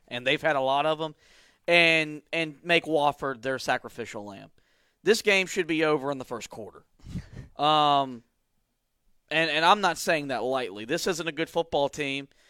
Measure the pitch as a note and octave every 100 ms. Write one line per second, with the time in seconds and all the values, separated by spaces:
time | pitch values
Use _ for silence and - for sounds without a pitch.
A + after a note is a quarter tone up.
0 | - B2 B2+ D3 D#3+ C#3+ C3 C#3 D#3 D#3
1 | D#3+ - _ _ _ _ - E3+ E3 D#3+
2 | D3+ D3+ - E3 D#3 C#3 E3+ E3 D3+ D3+
3 | D3 C#3 C#3 B2 B2+ C3 - B2+ A#2 -
4 | A2 A2 G#2 G2 G#2 _ _ _ _ _
5 | F3 - G#3 G3 F3+ G3+ E3 D#3+ D#3 D3+
6 | C3+ C3+ B2 A2+ - - G2 - - _
7 | - - - - - - D3 D3+ D3 C#3+
8 | C3+ A#2+ - _ _ _ _ _ _ _
9 | _ _ - D#3 E3 D3 E3+ G#3 F#3+ D#3+
10 | G3 D#3+ C#3+ B2 B2 C3 A#2 G2+ A2+ E3
11 | G#3 E3 E3 D3 D#3+ E3+ E3 D#3 C#3 -
12 | C#3+ C#3 C#3 _